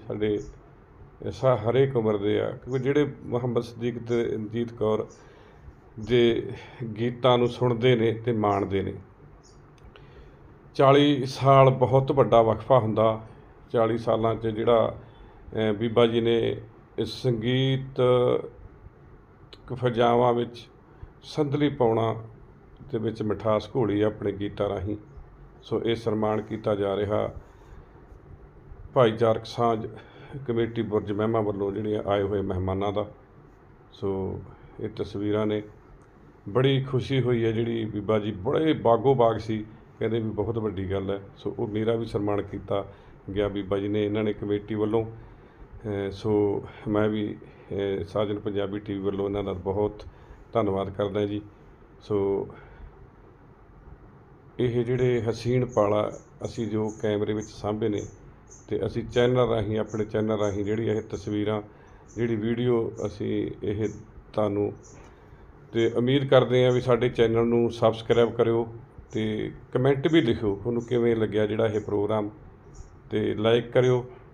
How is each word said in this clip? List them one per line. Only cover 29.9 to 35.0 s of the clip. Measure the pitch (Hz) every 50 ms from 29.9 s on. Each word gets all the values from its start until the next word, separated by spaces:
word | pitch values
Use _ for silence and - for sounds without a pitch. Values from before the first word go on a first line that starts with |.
| - - - - - - - - - 143 -
ਕਮੇਟੀ | - 117 113 117 113 117 117 110
ਬੁਰਜ | 95 104 107 92 98 104
ਮਹਿਮਾ | 98 107 117 113 113
ਵੱਲੋਂ | 104 101 98 98 101 98 101
ਜਿਹੜੀਆਂ | 104 107 107 107 104 - -
ਆਏ | 101 104 98
ਹੋਏ | 98 107 98 95
ਮਹਿਮਾਨਾਂ | 98 98 92 92 95 95 95 98 104 98
ਦਾ। | 104 104 104 - - - - - - - - - - - - - - - - -
ਸੋ | - - 98 98 95 95 95 92 92 92 - - - - - - -
ਇਹ | 110 110
ਤਸਵੀਰਾਂ | 110 -